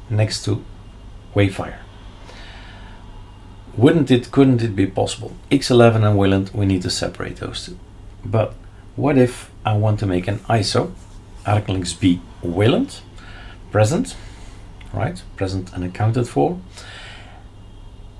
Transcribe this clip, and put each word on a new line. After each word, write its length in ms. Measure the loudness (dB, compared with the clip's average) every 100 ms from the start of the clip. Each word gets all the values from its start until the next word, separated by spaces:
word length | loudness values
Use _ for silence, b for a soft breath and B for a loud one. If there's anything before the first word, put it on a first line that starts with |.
| -4
next 360 | 0 0 -2
to 200 | -4 -4 -6 -18 -20 -20 -18 -18 -4
Wayfire. 460 | 2 2 0 -10 -12 -18 -20 -20 B B B B B B B B B B -18 -18 -20 -20 -20 -12 4
Wouldn't 360 | 6 6 4
it, 180 | 2 4
couldn't 320 | 4 6 4
it 140 | 2 0
be 100 | 0
possible? 480 | 0 -4 -4 -12 -14 -2
X 220 | 0 4
eleven 320 | 6 8 6
and 120 | 4 4
Wayland, 360 | 4 4 0
we 120 | 0 0
need 160 | 0
to 80 | 0
separate 480 | -4 -4 -6 -10 -8
those 280 | -10 -10 -12
two. 100 | -16 -18 -20 -20 -14
But 300 | -4 -2 -2 -6 b b -14
what 240 | -4 2 4
if 320 | 4 2 -16 -8 -2
I 100 | 2
want 220 | 2 0
to 60 | 0
make 220 | -2 -2
an 100 | -4 0
iso, 440 | 0 2 0 -2 -6 -18 -20 -20 -8
Arc 220 | 0 0 0
Linux 320 | -2 -4 2
B 220 | 2 2 -2 -10
Wayland, 580 | -4 2 4 4 0 -6 -18 B B B B B -4
present, 420 | 2 2 2 -2 -8 B B B B B -18 -12
right? 280 | -4 -4 -6 -12
Present 380 | -8 -6 -4 -8
and 100 | -8
accounted 460 | -8 -2 0 0 0
for. 320 | 0 0 -2 -12 B B B B B B B B -20 -20 -20 -20 -18 -20